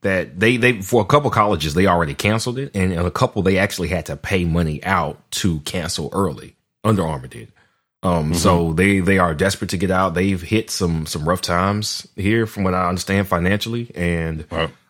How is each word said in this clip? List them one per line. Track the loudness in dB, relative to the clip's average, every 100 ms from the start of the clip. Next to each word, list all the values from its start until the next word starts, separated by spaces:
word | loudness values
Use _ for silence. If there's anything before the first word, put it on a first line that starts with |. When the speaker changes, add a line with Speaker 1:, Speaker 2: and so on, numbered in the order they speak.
Speaker 1:
that | -2 0 -2 0
they, | 2 4
they, | 4 2
for | 2 2
a |
couple | 4 4 4
colleges, | 2 2 2 0
they | 2 4
already | 4 0
canceled | -2 0 0 -2 -6
it. | -6
And | -2 0
in | 0
a | -2
couple, | 0 0 0
they | 2 2
actually | 0 -2 -4
had | -4 -6
to | -10
pay | -2 -2
money | 0 0 0 -2
out | -2 -2 -2 -6 _
to | -4 -2 -2
cancel | -4 -6 -4 -6 -4
early. | -2 -4 -4 -14 _ _ _
Under | 0 0 0
Armour | -4 -10
did. | -16 -18 _ _ _ _ _
Um, | 0 0 0
Speaker 2:
Mm-hmm. |
Speaker 1:
so | 0 2 2 2
they, | 2 4 4
they | 4 4
are | 2
desperate | 2 0 -2 -4
to | -2
get | 0
out. | 2 0
They've | 2 0 0
hit | 0 -2 -2
some, | -2 -2 -2
some | -4 -4 -2
rough | -2
times | 0 0 2 0 -4 -8 -10 -4
here, | 0 2 0
from | -2
what | 0
I | 0 0
understand, | -2 0 0 2
financially. | 0 2 0 -2 -6 -8
And, | -4 -2 -2 -4 -6 -6
Speaker 2:
Right. | -4 -6 -8